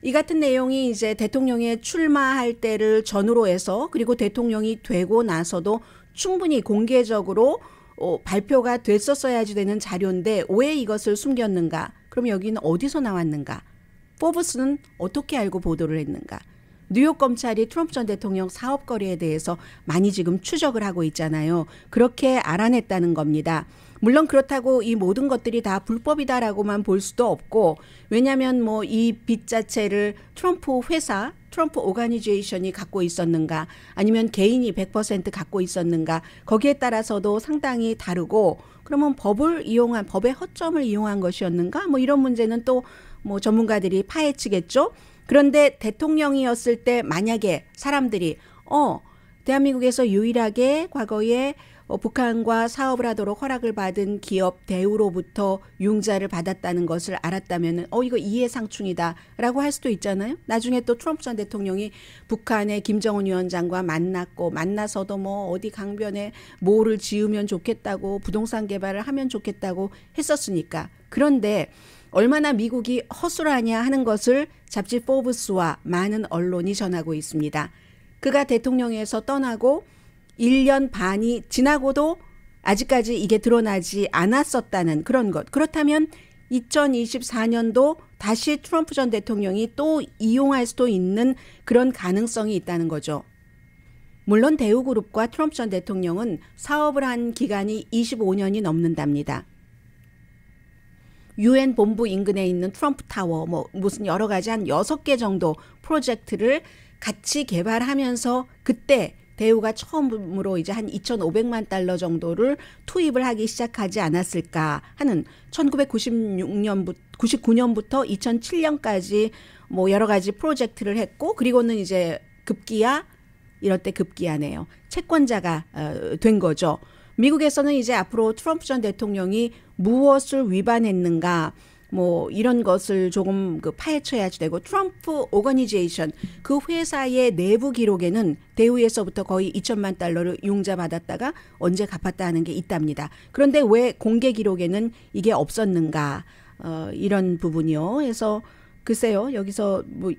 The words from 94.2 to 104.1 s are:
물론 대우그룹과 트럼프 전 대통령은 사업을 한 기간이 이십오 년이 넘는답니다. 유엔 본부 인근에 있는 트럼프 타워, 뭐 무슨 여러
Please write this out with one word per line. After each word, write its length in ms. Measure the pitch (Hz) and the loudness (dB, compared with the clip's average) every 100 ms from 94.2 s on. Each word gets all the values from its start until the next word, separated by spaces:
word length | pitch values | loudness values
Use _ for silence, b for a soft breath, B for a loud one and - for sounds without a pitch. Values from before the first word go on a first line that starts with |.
물론 320 | - 208 262 311 | 2 4 6 4
대우그룹과 720 | 233 226 262 226 - 214 226 | 4 2 2 -2 -2 -2 -4
트럼프 260 | - 311 302 | 0 -2 -2
전 140 | 233 | -4
대통령은 680 | 185 180 190 180 170 233 156 B - | -4 -4 -4 -2 -2 -4 -6 B -18
사업을 480 | - 294 302 277 | -4 0 2 0
한 280 | 269 240 240 | -2 -2 -4
기간이 540 | 226 226 202 196 220 - | -2 -2 -2 -2 -4 -4
이십오 440 | 226 233 226 202 | -2 -2 0 0
년이 280 | 196 196 208 | 0 0 0
넘는답니다. 840 | 196 156 170 156 147 147 143 131 - - - - - - - _ - - - - - - - - b b b - | 0 0 0 0 0 0 -2 -6 -8 -20 -20 -20 -20 -20 -20 _ -20 -20 -20 -20 -20 -20 -20 -20 b b b 2
유엔 380 | 214 262 269 240 | 4 6 4 2
본부 320 | 208 220 233 | 2 2 -2
인근에 380 | 190 196 196 190 | -2 0 0 0
있는 260 | 180 180 | 0 -2
트럼프 320 | - 294 277 | -2 -2 -2
타워, 420 | - - 185 160 160 | -8 -6 -4 -4 -4
뭐 220 | 165 - | -4 -6
무슨 340 | 190 196 196 | -4 -4 -2
여러 200 | 202 | -4